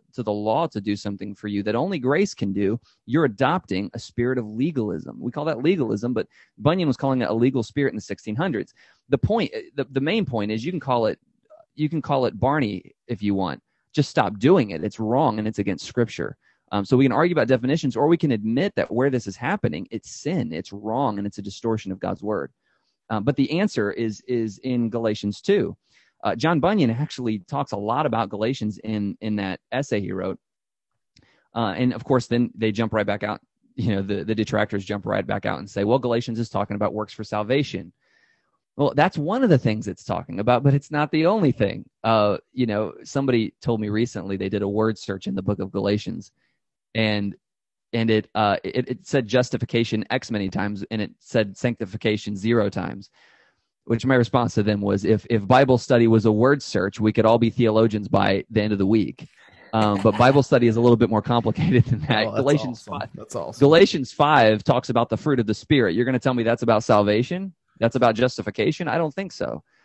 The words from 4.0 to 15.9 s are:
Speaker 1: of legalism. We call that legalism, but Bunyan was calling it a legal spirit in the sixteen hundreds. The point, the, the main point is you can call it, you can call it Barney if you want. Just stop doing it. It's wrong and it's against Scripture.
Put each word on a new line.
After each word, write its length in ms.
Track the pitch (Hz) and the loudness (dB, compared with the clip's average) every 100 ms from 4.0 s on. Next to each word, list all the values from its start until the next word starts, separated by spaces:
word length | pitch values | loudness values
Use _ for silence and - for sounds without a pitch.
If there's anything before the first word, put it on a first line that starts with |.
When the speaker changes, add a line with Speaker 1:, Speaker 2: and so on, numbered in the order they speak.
| - - 120 127 | -10 -4 -2 -2
Speaker 1:
of 100 | 107 | -6
legalism. 680 | 110 151 143 107 82 - - | -4 -2 -2 -4 -4 -10 -10
We 140 | 123 | -10
call 140 | 143 151 | -6 -6
that 160 | 120 | -2
legalism, 500 | 143 185 113 107 120 | 0 0 0 -2 -2
but 160 | 113 - _ _ _ | -4 -6 _ _ _
Bunyan 280 | 110 185 160 | -2 0 0
was 120 | - | 0
calling 240 | 135 131 | 0 0
it 80 | 113 | 0
a 40 | |
legal 280 | 113 123 131 | 2 2 2
spirit 300 | 110 - 139 | -4 -2 -2
in 40 | 107 | -4
the 60 | |
sixteen 340 | - 101 - 110 | -8 -10 -8 -4
hundreds. 380 | 185 113 - _ _ _ _ | -4 -4 -8 _ _ _ _
The 80 | 135 | -2
point, 340 | - 220 170 110 - 143 | 2 0 0 -4 -10 -8
the, 100 | 135 | -4
the 100 | 131 | -2
main 240 | 143 220 185 | 0 0 -2
point 240 | 117 104 | -2 -2
is 120 | 110 | -4
you 100 | 135 | -4
can 80 | 180 | -6
call 260 | 131 123 110 | -2 0 0
it, 120 | - _ _ _ - _ | -2 _ _ _ -20 _
you 140 | - 147 | -4 -2
can 140 | 156 | -2
call 240 | - 135 123 | -2 0 0
it 120 | 98 | 0
Barney 540 | 123 151 113 92 - _ - | 0 0 -2 -4 -10 _ -10
if 160 | 107 | -4
you 120 | 104 | -2
want. 280 | 98 90 65 _ _ _ | 0 -2 -6 _ _ _
Just 180 | - 143 | -2 0
stop 280 | - 101 101 | 0 0 2
doing 340 | 127 185 107 | 4 4 2
it. 120 | 82 | -4
It's 160 | 98 - | -8 -4
wrong 380 | 110 127 147 107 | -2 0 0 0
and 100 | 110 | -4
it's 100 | 104 | -4
against 280 | 101 90 | -4 -4
Scripture. 500 | - | -6